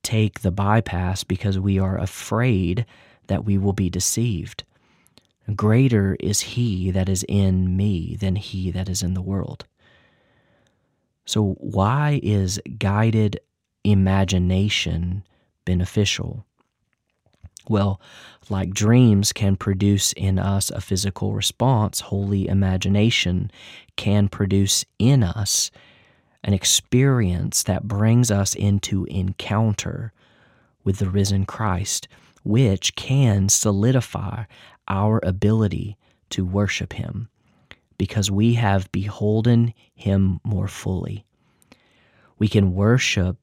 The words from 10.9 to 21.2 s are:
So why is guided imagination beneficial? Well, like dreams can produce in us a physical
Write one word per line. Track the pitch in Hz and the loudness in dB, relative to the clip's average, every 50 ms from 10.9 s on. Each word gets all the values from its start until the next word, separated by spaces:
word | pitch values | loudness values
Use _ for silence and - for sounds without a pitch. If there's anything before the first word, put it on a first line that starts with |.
| _ _ _ _ _ _ _ | _ _ _ _ _ _ _
So | - - 107 104 95 95 - | -4 -2 0 0 0 -2 -4
why | - - - 98 95 107 127 143 147 151 147 139 - | -8 -4 0 2 2 2 2 2 2 0 0 0 0
is | 104 104 101 95 90 101 - - - - 107 | 0 2 2 2 0 -2 -6 -8 -12 -8 -4
guided | 110 95 101 104 113 113 110 110 107 104 - - - _ _ _ _ _ _ _ _ | -2 0 2 2 2 2 4 2 2 0 0 -4 -10 _ _ _ _ _ _ _ _
imagination | 104 104 95 95 95 95 98 95 92 95 90 90 90 92 95 98 107 - - - 82 82 82 87 87 92 101 - - _ _ _ _ _ _ _ | 2 4 4 4 4 4 2 2 2 2 2 2 2 2 2 0 0 -2 -2 -4 -4 -4 -4 -4 -4 -6 -6 -10 -14 _ _ _ _ _ _ _
beneficial? | 90 90 90 90 - - 107 101 101 - - - - - - - _ _ _ _ _ _ _ _ _ _ _ _ _ _ _ _ _ _ _ - - - - - - | -2 -2 -2 -2 -2 0 0 0 0 -2 -4 -6 -8 -10 -12 -14 _ _ _ _ _ _ _ _ _ _ _ _ _ _ _ _ _ _ _ -20 -20 -20 -20 -6 -2
Well, | 110 101 98 101 95 - - - - - - - - _ _ - | 0 0 2 0 -2 -4 -8 -16 -20 -20 -20 -20 -20 _ _ -6
like | 104 95 92 85 | -4 -4 -4 -4
dreams | 95 - 104 107 117 127 127 113 104 98 101 - | -2 0 2 4 6 8 8 8 6 6 4 0
can | - - 107 98 95 | -2 0 0 0 0
produce | - - 101 98 92 101 101 101 95 - - - | 0 0 -2 -2 2 2 2 4 2 2 -2 -4
in | - 98 98 98 92 | -2 0 0 0 0
us | 92 98 98 98 - - | 0 0 0 -2 -2 -4
a | - - | -6 -8
physical | - - 98 92 101 98 - - | -6 -4 -4 -2 -2 -4 -4 -4